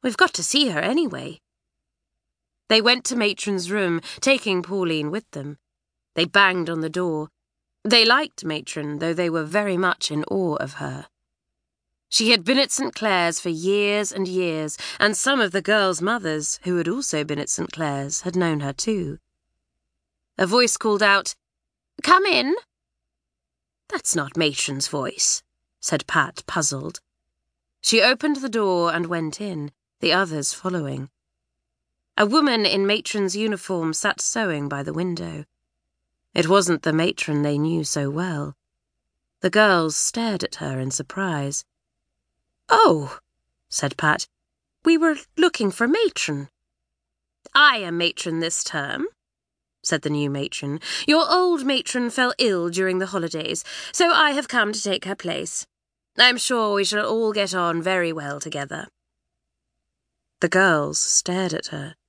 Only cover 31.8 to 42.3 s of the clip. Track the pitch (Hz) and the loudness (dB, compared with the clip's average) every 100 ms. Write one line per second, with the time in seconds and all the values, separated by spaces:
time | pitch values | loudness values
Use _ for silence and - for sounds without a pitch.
31.8 | _ _ _ - 208 277 294 233 202 196 | _ _ _ 0 2 4 4 4 2 2
32.8 | 196 214 - 214 196 190 220 196 - 180 | 2 0 -2 -2 -2 0 -2 -2 -4 -2
33.8 | 160 160 208 - - - 214 151 143 143 | -2 -2 -2 -2 -4 -2 -2 -2 -4 -6
34.8 | 143 156 180 170 170 151 151 _ _ _ | -6 -4 -4 -4 -6 -10 -14 _ _ _
35.8 | _ _ _ _ _ - 160 196 180 165 | _ _ _ _ _ 0 4 4 4 0
36.8 | - 156 170 - - 147 147 147 156 165 | 2 2 0 -2 -2 0 0 0 0 0
37.8 | 151 - 139 147 180 156 147 143 _ _ | -2 -2 -2 -4 -4 -4 -8 -12 _ _
38.8 | _ _ _ _ _ _ 185 208 214 180 | _ _ _ _ _ _ 0 4 6 6
39.8 | 160 151 - - 233 208 - - 151 131 | 2 0 -2 -2 -2 -2 -4 -6 -6 -4
40.8 | 131 135 139 - 190 156 139 143 - _ | -4 -6 -8 -4 -2 -2 -4 -6 -10 _
41.8 | _ _ _ _ _ | _ _ _ _ _